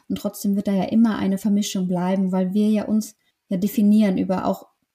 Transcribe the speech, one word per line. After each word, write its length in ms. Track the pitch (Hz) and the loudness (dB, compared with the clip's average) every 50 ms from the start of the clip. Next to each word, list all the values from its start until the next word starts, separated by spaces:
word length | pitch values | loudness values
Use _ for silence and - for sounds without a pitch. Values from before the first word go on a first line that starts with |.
| _ - | _ -8
und 80 | 196 | -8
trotzdem 380 | - - - - - - 202 196 | -6 -6 -8 -8 -4 -2 -2 -2
wird 120 | 208 - | 0 0
da 60 | 202 196 | 0 0
ja 120 | 190 - | 0 0
immer 320 | - 214 226 233 220 208 | 0 2 2 4 2 2
eine 200 | - 196 190 196 | 0 -2 -2 -2
Vermischung 500 | 190 - 208 202 202 208 - - 190 185 | -2 0 0 0 0 0 -2 -4 -4 -2
bleiben, 440 | 180 180 175 180 185 196 196 190 180 | -2 -2 -2 0 0 0 0 0 0
weil 220 | 190 185 185 180 190 | 0 0 -2 0 0
wir 160 | 208 208 214 | 0 2 2
ja 160 | 214 208 - | 0 0 0
uns 300 | - 214 214 214 - - _ _ _ _ _ _ _ | 0 -2 -2 -2 -4 -12 _ _ _ _ _ _ _
ja 80 | 202 | -4
definieren 600 | 180 208 202 - 226 202 208 208 214 214 196 185 | -2 -2 -2 0 2 4 4 6 6 4 4 2
über 280 | 190 190 185 185 185 - | 0 -2 -2 -4 -2 -2
auch 220 | 196 190 - - _ _ _ _ _ | -4 -4 -4 -8 _ _ _ _ _